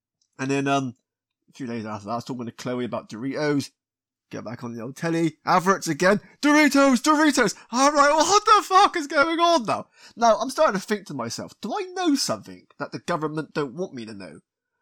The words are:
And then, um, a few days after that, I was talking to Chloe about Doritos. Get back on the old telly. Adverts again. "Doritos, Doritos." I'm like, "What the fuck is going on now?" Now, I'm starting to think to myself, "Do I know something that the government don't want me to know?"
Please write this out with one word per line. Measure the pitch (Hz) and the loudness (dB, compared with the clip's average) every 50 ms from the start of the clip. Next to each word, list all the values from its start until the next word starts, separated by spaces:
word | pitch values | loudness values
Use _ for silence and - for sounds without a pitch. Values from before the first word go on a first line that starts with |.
| _ _ _ _ _ _ _ - | _ _ _ _ _ _ _ -10
And | 131 135 | -6 -4
then, | 139 139 139 139 | -4 -2 -2 0
um, | 139 139 135 127 117 - _ _ _ _ _ _ _ _ _ _ | -2 -2 -2 -4 -10 -14 _ _ _ _ _ _ _ _ _ _
a | _ | _
few | - 143 120 | -14 -10 -8
days | 117 117 104 | -8 -8 -8
after | 110 107 104 98 | -8 -10 -12 -10
that, | 101 | -8
I | 113 | -8
was | 117 120 | -8 -8
talking | - 139 123 120 | -8 -10 -10 -10
to | 113 | -12
Chloe | - - - - 127 123 123 | -14 -12 -10 -8 -6 -6 -6
about | 113 110 117 117 _ | -6 -8 -10 -10 _
Doritos. | - 107 120 135 135 123 151 147 147 143 123 - _ _ _ _ _ _ _ _ _ _ _ _ | -14 -10 -8 -8 -6 -4 -2 -2 0 -2 -2 -4 _ _ _ _ _ _ _ _ _ _ _ _
Get | - 110 101 | -14 -14 -12
back | 104 117 - - | -12 -14 -12 -12
on | 120 117 | -12 -12
the | 117 110 | -12 -12
old | 127 139 - | -12 -12 -6
telly. | - 165 165 165 170 160 - _ _ | -6 -4 -2 0 -2 -2 -4 _ _
Adverts | - 160 180 170 185 190 170 - 165 | 0 0 2 2 2 0 0 0 -6
again. | 156 139 175 185 214 196 - - _ _ | -4 0 2 2 2 2 -2 -8 _ _
"Doritos, | - 285 294 302 311 285 - 277 277 277 262 233 | 0 4 4 6 4 4 4 4 4 4 4 2
Doritos." | - 302 311 285 311 302 285 - 247 190 - - - _ | 2 2 2 4 4 2 4 2 0 0 -2 -6 -12 _
I'm | - 247 269 285 302 | -2 2 2 4 4
like, | 294 277 294 294 | 6 4 4 6
"What | 320 302 311 381 415 415 | 4 4 4 4 2 6
the | - 427 415 330 | 6 4 4 4
fuck | - 381 370 415 359 - 359 | 4 4 6 6 6 4 -2
is | 294 285 | -6 -2
going | 330 311 285 330 339 311 | 0 0 0 2 2 2
on | 339 339 339 320 233 | 2 4 4 2 2
now?" | 180 131 101 - - _ _ - - _ | 0 -4 -4 -6 -12 _ _ -20 -20 _
Now, | - 233 233 214 - | 2 4 4 4 4
I'm | 233 269 | 0 -6
starting | - - 311 302 214 185 | 0 2 2 2 2 0
to | - | -2
think | - 214 208 190 - | -4 -6 -6 -6 -10
to | 160 | -10
myself, | 135 113 117 - - 101 82 - _ | -8 -8 -8 -8 -10 -12 -12 -14 _
"Do | - 202 294 | -10 -8 -8
I | 415 370 370 359 | -8 -8 -8 -8
know | 381 370 349 285 | -4 -2 0 0
something | 262 - - 127 101 98 95 92 90 _ _ _ _ | 0 -2 -4 -6 -8 -8 -16 -20 -20 _ _ _ _
that | 147 - | -14 -12
the | - 143 | -12 -14
government | - - 175 165 151 151 151 156 151 - _ | -6 -6 -6 -4 -4 -6 -6 -8 -10 -8 _
don't | - 147 135 113 | -6 -6 -6 -6
want | 170 185 - - | -10 -10 -10 -10
me | 127 113 | -14 -14
to | 107 107 | -14 -14
know?" | 98 95 85 73 - _ _ _ _ _ _ _ _ | -16 -16 -16 -18 -20 _ _ _ _ _ _ _ _